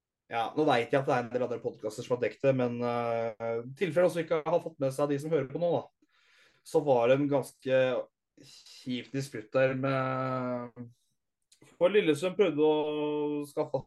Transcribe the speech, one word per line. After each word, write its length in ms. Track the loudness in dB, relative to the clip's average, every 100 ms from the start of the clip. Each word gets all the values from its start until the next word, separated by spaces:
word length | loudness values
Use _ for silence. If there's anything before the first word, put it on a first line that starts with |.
| _ _ -8
Ja, 120 | -4 -4
nå 120 | 0 2
vet 240 | 2 2
jeg 80 | 0
at 80 | 2
det 60 | 0
er 60 |
en 80 | 0
del 140 | -2 -4
andre 120 | -4
podcaster 400 | -8 -8 -8 -8
som 100 | -4
har 60 | -2 -2
dekket 180 | 0 0
det, 80 |
men, 240 | 2 0 -2
eh, 800 | -2 -2 -2 -2 -2 -4 -6 -4
i 100 | -6 -6
tilfelle 260 | -2 2 2
også 160 | 2
ikke 200 | -2 -2
har 160 | 0 -2
fått 160 | -2 -4
med 140 | -4
seg 140 | 0 0
de 100 | -2
som 140 | 0
hører 160 | -2 -2
på 80 | -2
nå, 140 | -2 -2
da, 20 | -4 _ _ _ _ _ _ _ -2
så 160 | 0
var 240 | 4 4 6
det 80 | 4
en 120 | 2
ganske 480 | 0 -2 -8 0 2 4 0 -4 _ _ _
kjip 720 | -20 -20 -20 -16 -8 -8 -6
disputt 400 | -8 -8 -10 -4 2
der 160 | 2
med, 1120 | 2 -2 0 -2 -2 -4 -4 -4 -6 -8 -14 -18 _ _ _ _ _ _ _ -18 0
for 100 | 2
Lillesund 480 | 4 4 2 0 2
prøvde 240 | 2 4
å 840 | 4 4 0 -2 -2 -2 -2 -4 -6
skaffe 320 | -6 -4 -4